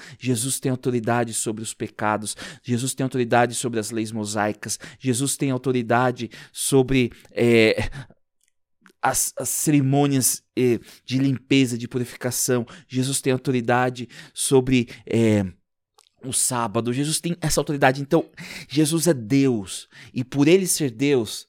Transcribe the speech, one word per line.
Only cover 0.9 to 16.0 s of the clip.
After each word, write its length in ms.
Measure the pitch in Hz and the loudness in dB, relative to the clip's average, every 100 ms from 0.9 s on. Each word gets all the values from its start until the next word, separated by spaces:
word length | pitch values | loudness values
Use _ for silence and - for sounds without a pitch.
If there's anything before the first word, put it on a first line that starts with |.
| 123 113 120 113 | -2 0 -2 -2
sobre 300 | 107 - 110 | -4 -6 -6
os 100 | 110 | -8
pecados, 640 | - 110 - 107 104 104 - - - | -10 -12 -4 -2 -2 -4 -10 -14 -12
Jesus 320 | - 120 127 | -4 -2 -2
tem 100 | - | -4
autoridade 520 | 131 131 120 120 120 117 | -4 -2 0 2 2 -2
sobre 240 | 127 113 | -4 -4
as 100 | 104 | -4
leis 220 | 113 110 | -4 -6
mosaicas, 680 | 113 104 107 104 101 113 - - - | -6 -4 -2 -2 -4 -8 -10 -12 -8
Jesus 380 | 131 117 139 - | -4 -2 -2 -2
tem 120 | 143 | -4
autoridade 800 | 127 131 127 113 120 127 123 113 - - | -2 -2 -2 0 2 0 -2 -8 -12 -18
sobre, 600 | - - 135 127 135 120 - - | -10 2 4 4 2 0 -2 -10
é, 580 | - 120 117 110 - 107 - - _ _ _ _ _ _ _ _ _ | 0 4 6 6 4 -2 -8 -16 _ _ _ _ _ _ _ _ _
as, 320 | 127 131 - - | -4 -2 -4 -6
as 120 | 127 | -6
cerimônias, 920 | - - 147 135 143 143 139 120 - - - | -4 2 2 4 4 2 2 0 -2 -6 0
eh, 220 | 127 113 - - - | 2 0 -4 -20 -6
de 140 | 127 | -2
limpeza, 580 | 139 127 - 139 131 120 | 0 -2 2 4 4 0
de 100 | 120 | -6
purificação. 800 | 131 120 - 127 120 - 127 117 - - | -6 -8 -6 -6 -4 0 0 -2 -10 -8
Jesus 360 | 127 131 135 | -4 -2 -2
tem 100 | 135 | -2
autoridade 760 | 127 147 127 117 123 127 123 120 - - | -2 0 -2 0 0 0 -4 -12 -16 -18
sobre, 560 | - - 135 127 127 117 - - | -8 2 2 4 2 0 -6 -2
eh, 400 | 113 113 107 95 87 _ _ _ _ | 2 4 4 0 -6 _ _ _ _